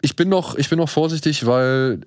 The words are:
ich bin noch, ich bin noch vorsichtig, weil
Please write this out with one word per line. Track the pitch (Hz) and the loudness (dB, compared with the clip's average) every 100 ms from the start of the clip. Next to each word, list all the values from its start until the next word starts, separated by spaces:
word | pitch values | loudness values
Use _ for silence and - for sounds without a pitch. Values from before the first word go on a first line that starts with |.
ich | - - | -8 -2
bin | 180 | 0
noch, | 190 170 - | 0 0 -4
ich | 143 | -2
bin | 165 | 0
noch | 160 | 0
vorsichtig, | - 160 160 156 143 117 | 0 0 0 -2 0 2
weil | 127 127 131 131 107 | 2 2 2 0 -2